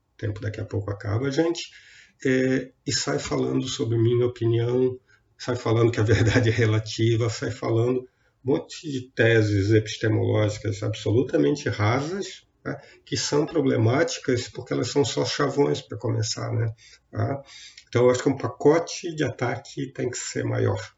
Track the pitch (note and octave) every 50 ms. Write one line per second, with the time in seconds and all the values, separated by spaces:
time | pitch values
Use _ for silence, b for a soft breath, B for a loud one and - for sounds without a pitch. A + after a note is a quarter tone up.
0 | _ _ _ - - G#2+ G2+ - - G#2 G#2 - G#2 - - G#2 G2+ G2+ G2 -
1 | - G2+ G2 A#2 C3+ C#3 C3 D#3+ E3 E3+ E3+ - - - B B B B B B
2 | B B B - - C3+ C3 C3 C3 C3 C3 C3 - - _ _ - C#3 B2 -
3 | - C#3+ C#3+ C#3+ - - D3+ C3+ B2+ B2+ C3 C3 C3 - - - A2+ A2+ A#2 A2+
4 | A2+ A#2 A#2+ A#2+ B2 B2 B2 - A#2 A2+ A#2 A#2 A#2 A#2+ B2 B2+ B2+ B2+ B2+ -
5 | b b b b b _ _ - - - B2 A2+ - A#2 A2 A#2 A#2 A2+ G#2+ -
6 | G#2+ G#2+ G#2+ - A2+ A2 - - A2 A2 G#2+ A2+ A#2 G#2+ G#2+ A2 G#2+ - - -
7 | A2+ A#2 A#2 A2 A#2+ A2+ A2 - - B2 A2+ - C3 A#2+ A2+ A2+ A#2 B2 B2+ B2+
8 | B2+ B B B B B B B - B2 D3+ E3 E3 - - - - D#3+ C3+ B2+
9 | B2 - - - A2+ A2+ A#2 A2+ G#2+ G#2 G#2 G2+ F#2+ G#2 A2+ G#2+ G#2+ - - -
10 | - A2 G#2+ G#2+ G#2 G#2+ G#2+ G#2+ G#2+ G2+ G2+ - - G#2+ G2+ - A2 A2 G#2+ -
11 | - G#2+ G#2 A#2+ C#3 - - D#3 D3 C#3+ D3+ D3 - B2 G#2 - G#2 G#2 A#2+ C#3
12 | C#3+ D#3 F#3 G3+ - - - - _ _ _ _ - - - B B B B B
13 | B - C#3+ C3 - - D3 D3 D#3+ - - D#3 C#3 C3 B2+ A#2+ A2 G#2+ B2+ D3
14 | E3+ E3 - - - - B2+ A2+ - - - - - - C#3+ C#3 C3 - - D3
15 | C#3 - - C#3+ C#3+ C#3 - - C#3+ C#3+ - C#3+ C#3+ D3 D3 C#3+ - - - A2
16 | - A2+ A2+ A2+ A2 - - - A#2+ A#2 A2+ A2 A2+ A2 A2 B B B B B
17 | B - - A2 G#2+ - C#3 - - B B B B B B B B - - A#2+
18 | B2 B2 B2+ B2+ - C#3+ C3 - - A2+ - - - D3 D#3 E3 E3 - - -
19 | - F3 D#3+ D#3 D3+ B2+ - - C3 C3+ B2+ A2 - - - D3 C#3 C3 - -
20 | B2+ A#2+ A2 - - - - - - A#1 A#1 A1+ A1 G#1+ G1+ G1+ - - _